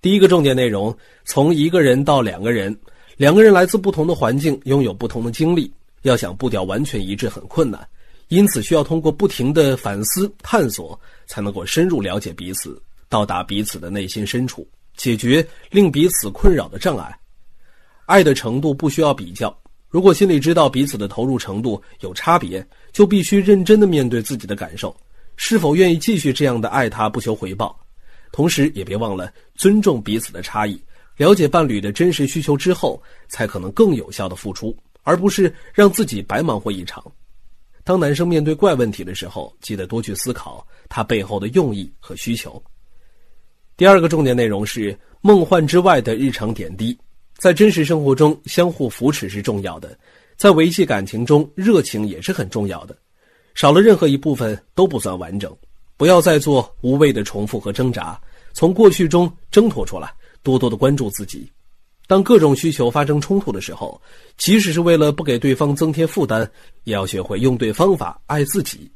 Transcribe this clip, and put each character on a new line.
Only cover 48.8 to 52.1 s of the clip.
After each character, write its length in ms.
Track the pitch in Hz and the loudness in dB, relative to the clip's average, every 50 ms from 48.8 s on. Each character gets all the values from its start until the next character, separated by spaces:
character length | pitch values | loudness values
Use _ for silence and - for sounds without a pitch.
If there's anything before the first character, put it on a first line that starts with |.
| 135 117 | -6 -6
扶 220 | - - 120 139 | -4 -2 0 0
持 180 | 151 - - 95 | 0 0 -6 -8
是 140 | 98 101 | -8 -6
重 180 | 101 - 110 101 | -6 -4 -6 -4
要 180 | 95 92 82 80 | -6 -8 -12 -12
的； 200 | - 73 - _ _ _ _ _ _ _ _ | -16 -20 -20 _ _ _ _ _ _ _ _
在 140 | - - 202 | 2 4 4
维 180 | 185 156 160 175 | 6 6 4 2
系 160 | 165 - 185 | 2 0 0
感 180 | - 120 101 98 | 0 0 -4 -4
情 220 | 101 - 107 120 | -6 -6 -6 0
中， 240 | 123 151 147 156 - _ | 2 2 2 2 0 _
热 280 | - 190 220 226 170 | -2 0 2 4 2
情 240 | - - - 107 107 | 2 0 -4 -6 -6
也 160 | 104 | -6